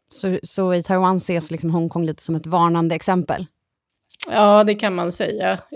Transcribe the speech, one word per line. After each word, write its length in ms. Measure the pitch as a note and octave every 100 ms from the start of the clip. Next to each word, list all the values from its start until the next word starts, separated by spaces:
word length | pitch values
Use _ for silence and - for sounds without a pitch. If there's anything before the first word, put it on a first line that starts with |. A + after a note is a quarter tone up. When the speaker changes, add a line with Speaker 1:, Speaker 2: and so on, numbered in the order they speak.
| -
Speaker 1:
Så, 300 | - G3 F3+
så 320 | - - F#3
i 80 | F3
Taiwan 340 | E3+ F#3 F#3 F#3
ses 340 | - E3+ E3
liksom 200 | D#3+ E3
Hongkong 360 | E3+ E3 E3+ D#3+
lite 160 | D#3
som 120 | -
ett 120 | D#3+ D#3+
varnande 480 | F3 E3+ E3+ E3
exempel? 520 | D#3+ - F#3 - - F3+ _ _ _ _ _ _ - -
Speaker 2:
Ja, 340 | A3 G#3 G#3
det 100 | G#3+
kan 200 | G#3 G#3+
man 180 | F3+ F3
säga. 460 | - F3 - F#3 F#3+ -